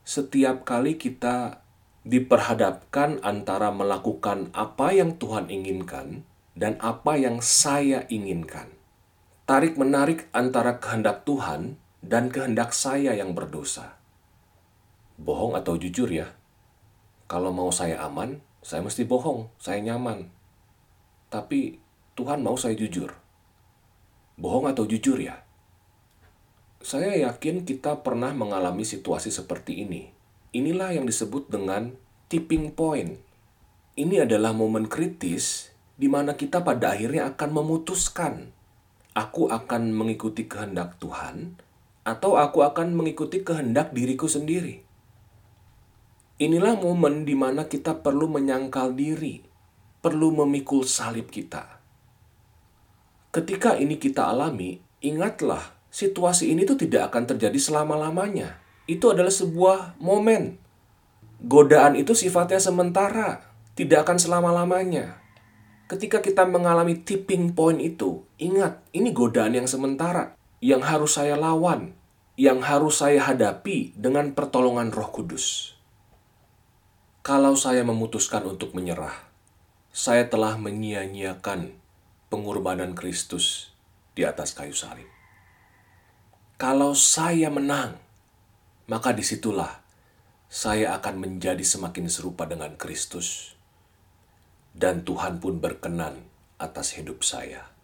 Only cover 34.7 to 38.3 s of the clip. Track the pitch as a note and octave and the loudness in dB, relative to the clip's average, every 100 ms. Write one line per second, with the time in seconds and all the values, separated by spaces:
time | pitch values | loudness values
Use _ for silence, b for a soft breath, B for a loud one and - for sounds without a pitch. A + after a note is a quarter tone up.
34.7 | A2 A2 - E3+ E3+ - E2+ - - - | 2 -2 -2 -4 -4 -4 -4 -4 -6 -10
35.7 | _ _ _ C#3 C#3+ C#3+ D3 C#3+ F3 E3+ | _ _ _ 2 2 0 -2 -2 0 0
36.7 | A#2+ G#2 G2 A2 D3+ - - D3 D#3 D3+ | 0 0 0 -2 -2 -2 -4 -2 -2 0
37.7 | D#3+ - F#3 - - E3 | -2 -2 -4 -4 -2 -4